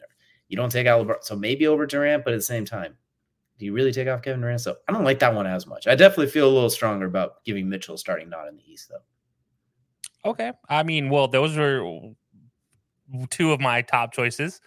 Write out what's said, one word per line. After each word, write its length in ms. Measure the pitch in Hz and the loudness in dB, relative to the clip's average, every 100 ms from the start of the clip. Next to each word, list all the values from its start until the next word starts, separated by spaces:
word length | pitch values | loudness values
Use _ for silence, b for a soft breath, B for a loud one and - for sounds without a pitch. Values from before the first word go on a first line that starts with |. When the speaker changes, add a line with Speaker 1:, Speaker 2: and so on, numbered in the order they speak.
| - _ _ _ - | -20 _ _ _ -10
Speaker 1:
you 80 | - | -4
don't 140 | 123 | -2
take 160 | 123 123 | 0 4
out 180 | 117 | 4
LeBron, 200 | 110 113 | 2 -4
so 100 | - | -6
maybe 320 | 101 107 139 151 | -6 -2 0 2
over 200 | 151 143 | 2 0
Durant, 360 | 143 147 147 | -2 0 0
but 120 | 127 | -2
at 20 | 110 | -4
the 60 | |
same 220 | 110 117 101 | -4 -6 -6
time, 300 | 107 85 _ _ _ _ _ _ - | -10 -12 _ _ _ _ _ _ -12
do 60 | |
you 80 | 101 | -6
really 200 | 113 131 | 0 0
take 140 | 127 131 | 0 -4
off 160 | 123 | -4
Kevin 200 | 135 127 | -6 -4
Durant? 180 | 120 120 | -4 -4
So 160 | - - - | -6 -8 -4
I 60 | |
don't 120 | 214 | 0
like 140 | 135 131 | 2 4
that 140 | 123 | 2
one 120 | 107 95 | 2 -2
as 200 | 92 - | -4 -8
much. 220 | - 110 | -4 2
I 80 | 135 | 8
definitely 320 | 190 185 139 | 8 8 0
feel 200 | 151 139 | 4 6
a 40 | |
little 180 | 131 117 | 6 2
stronger 360 | - 110 101 92 | 0 -2 -2 -2
about 360 | 95 - - | -2 -4 -6
giving 240 | 110 98 95 | -8 -6 -4
Mitchell 260 | 95 - | -6 -10
a 40 | 82 | -12
starting 300 | - 82 82 | -8 -8 -8
nod 200 | 82 76 | -14 -16
in 80 | 76 | -20
the 140 | 78 | _
East, 200 | - - | -20 -20
though. 1400 | - _ _ _ _ _ _ _ _ _ _ - _ - | -20 _ _ _ _ _ _ _ _ _ _ -20 _ -6
Speaker 2:
Okay. 220 | 233 233 - - | -6 -8 -10 -2
I 140 | 151 | -2
mean, 260 | 160 156 135 | 0 -2 0
well, 200 | 143 131 | 2 2
those 280 | 131 156 151 | 2 0 0
were 560 | 143 131 87 80 110 - _ _ 117 _ _ _ _ _ - 127 131 | 0 0 -4 -10 -16 -20 _ _ _ _ _ _ _ _ -16 -12 -8
two 220 | - 160 | -2 0
of 80 | 139 | 2
my 220 | 127 120 | 0 0
top 300 | 120 123 117 | 0 0 -2
choices 480 | - 120 - 165 - | -2 -4 -4 -10 -10